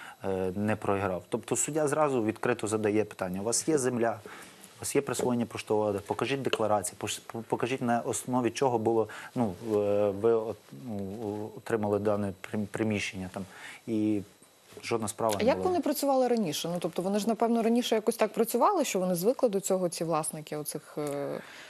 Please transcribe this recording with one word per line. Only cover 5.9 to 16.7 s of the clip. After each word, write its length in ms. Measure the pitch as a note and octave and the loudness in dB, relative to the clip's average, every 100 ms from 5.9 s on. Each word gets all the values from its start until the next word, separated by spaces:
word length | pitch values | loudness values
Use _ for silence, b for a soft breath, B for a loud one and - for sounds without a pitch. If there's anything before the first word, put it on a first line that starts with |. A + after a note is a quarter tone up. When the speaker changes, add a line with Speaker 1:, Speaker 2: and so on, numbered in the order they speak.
| G2 - | 0 -2
Speaker 1:
покажіть 340 | G#2 A#2+ C#3 | -2 0 0
декларації, 540 | A#2+ - G#2+ G#2 F#2 - | -2 0 2 2 0 -6
пош-, 200 | G#2+ - - A#2 A2 | -8 -8 -8 -10 -4
покажіть, 340 | - A#2+ C3 | -2 0 0
на 180 | A#2+ A#2 | 0 0
основі 500 | C3 A2+ - B2+ A#2 | 0 -4 0 0 0
чого 260 | - C#3 A#2+ | 2 2 4
було, 280 | A2 A2+ G#2+ B B B2+ | 4 2 2 B B -2
ну, 180 | A2 F2 A2+ G#2 | -2 -2 0 2
е, 340 | G#2 G2+ G#2 | 4 4 2
ви 240 | G2 A2+ | 2 2
от, 240 | A2+ A2 - - C#3 C3 | 2 0 -8 -12 -14 -8
ну, 640 | G2+ F#2+ G#2+ G#2+ G#2 G#2+ - | -6 -6 -6 -6 -6 -8 -10
отримали 420 | - A2+ G#2 G2+ | -2 0 2 2
дане 340 | G#2+ G#2 G2+ F#2 | 2 2 0 -4
прим-, 240 | - G#2+ G2+ | -6 -4 -4
приміщення 580 | - A2 G2+ - F#2+ F2+ | -2 0 0 -2 -6 -8
там". 120 | - F#2 B B B - | -8 -10 B B B -4
І 340 | G#2+ G#2+ G#2 F#2+ - - _ - - | 0 2 0 -4 -16 -20 _ -20 -12
жодна 240 | - A#2 G#2+ | -4 -2 -2
справа 280 | - A2+ G2+ | 0 0 2
Speaker 2:
А 80 | |
Speaker 1:
не 20 | A#3 | 2
Speaker 2:
як 80 | D4 | 2
Speaker 1:
була. 120 | F#4 | 2
Speaker 2:
вони 120 | F4 | 2
працювали 460 | C#4+ - C#4 C4 B3 | 0 0 2 2 4
раніше? 420 | A#3 F3 C#3+ E3 | 2 0 -2 -4